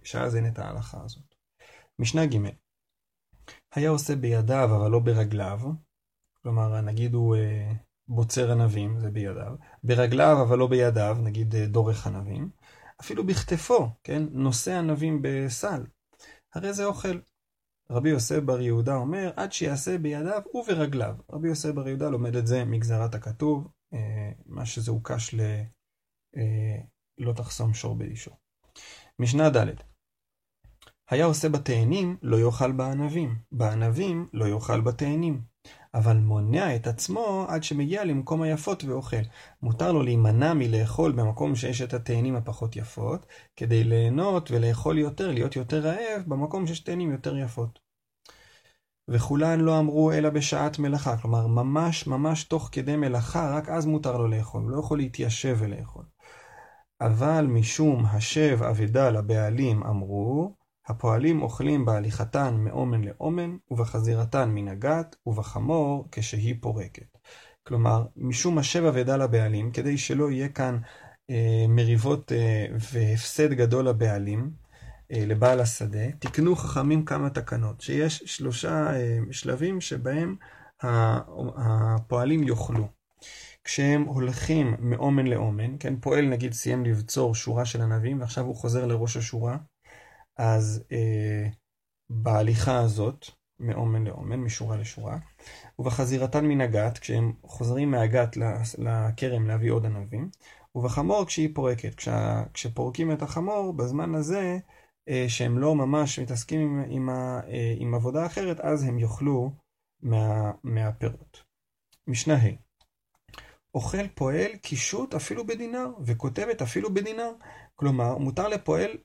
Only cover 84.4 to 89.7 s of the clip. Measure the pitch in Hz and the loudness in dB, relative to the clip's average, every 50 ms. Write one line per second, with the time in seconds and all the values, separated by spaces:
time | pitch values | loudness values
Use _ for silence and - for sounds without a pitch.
84.4 | - - 160 156 139 120 110 113 120 120 117 117 131 139 139 139 131 127 120 - | 0 2 2 2 4 2 0 0 0 0 0 2 2 4 4 4 4 2 2 2
85.4 | 110 110 101 104 113 123 139 139 139 135 135 120 - 139 135 147 147 135 127 117 | 0 0 0 0 -2 -4 -4 -4 -4 -4 -4 -2 0 2 4 4 4 2 2 0
86.4 | 123 123 117 - - 123 123 127 123 117 113 107 110 - - 135 127 117 110 - | -2 -4 -4 -4 -2 -2 0 0 2 2 2 0 0 -2 0 0 2 2 0 -2
87.4 | - 123 117 120 123 117 - 117 113 110 113 113 110 127 139 135 123 117 - 135 | -2 -2 -2 -2 -2 -2 -2 -2 0 0 2 0 0 0 -2 -2 -4 -4 -4 -4
88.4 | 123 127 127 - - 117 117 127 127 120 117 113 117 113 - 120 113 - - 113 | -4 -4 -6 -4 -2 0 0 0 2 0 0 0 0 -2 -2 -4 -4 -4 -4 -4
89.4 | 113 120 127 156 156 _ | -2 -2 -4 -6 -8 _